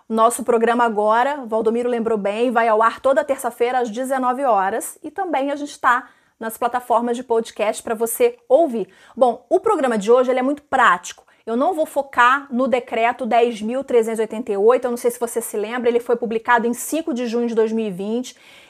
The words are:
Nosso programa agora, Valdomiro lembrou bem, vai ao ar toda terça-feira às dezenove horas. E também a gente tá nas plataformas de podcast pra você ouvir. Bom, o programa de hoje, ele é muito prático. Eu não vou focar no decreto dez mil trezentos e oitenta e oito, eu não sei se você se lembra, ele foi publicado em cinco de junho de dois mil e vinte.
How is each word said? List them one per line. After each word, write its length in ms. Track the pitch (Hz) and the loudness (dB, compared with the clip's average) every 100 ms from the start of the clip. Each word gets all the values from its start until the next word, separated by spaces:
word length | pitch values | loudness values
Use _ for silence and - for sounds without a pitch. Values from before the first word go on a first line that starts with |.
| - | -4
Nosso 360 | 220 226 233 | 2 4 2
programa 400 | 233 233 233 233 | 0 2 2 2
agora, 600 | 240 208 214 226 269 294 233 | 2 2 2 2 0 -2 -4
Valdomiro 420 | 226 226 233 247 | -2 0 0 -2
lembrou 260 | 240 226 220 | -2 -2 -2
bem, 360 | 196 214 254 | -2 -2 0
vai 160 | 233 226 | 2 2
ao 160 | 214 | 4
ar 160 | 226 - | 2 2
toda 240 | 262 277 | 2 2
terça-feira 560 | 294 269 240 - 240 254 | 0 -2 -4 -2 -2 0
às 100 | 240 | -2
dezenove 560 | 214 262 269 254 247 269 | -4 -4 -2 -2 0 2
horas. 540 | 202 190 226 - - | 2 2 -2 -6 -12
E 80 | 311 | -12
também 400 | 392 370 285 277 | -8 -4 -2 -2
a 60 | 285 | -4
gente 240 | 294 - | -8 -2
tá 280 | 269 240 262 _ _ _ | 0 0 -2 _ _ _
nas 160 | 220 - | -10 -4
plataformas 640 | 240 247 - 233 240 240 | -2 -2 0 0 0 -4
de 60 | |
podcast 580 | 254 226 226 - 208 220 | -2 -2 -2 -2 -4 -2
pra 140 | - 220 | -6 -4
você 420 | 226 - 240 - - | -4 0 0 0 2
ouvir. 420 | 269 330 226 185 - - - | 4 4 -2 -8 -12 -18 0
Bom, 260 | 247 - - | 0 0 0
o 100 | 359 | 0
programa 380 | 440 370 262 220 | 2 0 0 0
de 140 | 196 | 4
hoje, 180 | 247 254 | 4 4
ele 100 | 262 | 0
é 40 | |
muito 180 | 262 294 | -2 -4
prático. 640 | - 254 226 180 - - _ _ - | -2 2 4 2 -4 -18 _ _ -6
Eu 120 | 233 | -2
não 160 | 311 | 0
vou 120 | 339 311 | 0 -2
focar 640 | 285 277 - 240 277 - | -4 -2 2 4 2 -2
no 160 | 240 262 | -2 0
decreto 560 | 247 247 226 233 254 247 | 0 -2 0 0 0 0
dez 360 | 233 233 214 | 2 2 0
mil 220 | 214 254 | -4 -4
trezentos 360 | 269 247 226 220 | 0 2 2 -2
e 20 | |
oitenta 320 | 214 214 214 | -4 -6 -4
e 20 | 196 | 2
oito, 300 | 214 254 254 | 4 4 0
eu 60 | |
não 60 | 240 | -2
sei 140 | 240 | -4
se 80 | 240 | -2
você 220 | 233 233 | -4 -4
se 160 | 226 214 | -6 -6
lembra, 320 | 208 247 233 | -6 -2 0
ele 100 | 233 | 0
foi 160 | 233 233 | 0 -2
publicado 500 | 226 226 233 240 233 | -2 -4 2 2 2
em 80 | |
cinco 400 | 240 - 302 330 | -4 -4 -4 -4
de 140 | 240 247 | -4 -2
junho 220 | 233 240 | -2 0
de 60 | 226 | 0
dois 180 | 220 | 0
mil 120 | 220 220 | 0 -4
e 60 | |
vinte. 420 | 180 202 233 254 - - - - | -6 -6 -6 -6 -14 -20 -20 0